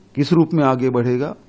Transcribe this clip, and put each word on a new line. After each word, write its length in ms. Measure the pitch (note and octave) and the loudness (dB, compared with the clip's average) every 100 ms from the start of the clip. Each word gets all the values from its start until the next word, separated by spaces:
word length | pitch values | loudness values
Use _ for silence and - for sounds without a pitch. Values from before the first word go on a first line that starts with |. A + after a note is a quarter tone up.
| _ | _
किस 180 | - C#3+ | -4 0
रूप 180 | E3 D#3 | 2 2
में 100 | E3 | 2
आगे 260 | C#3 C3 C3 | 0 0 0
बढ़ेगा 460 | B2+ A#2+ B2 D3 - | 0 0 -2 -4 -10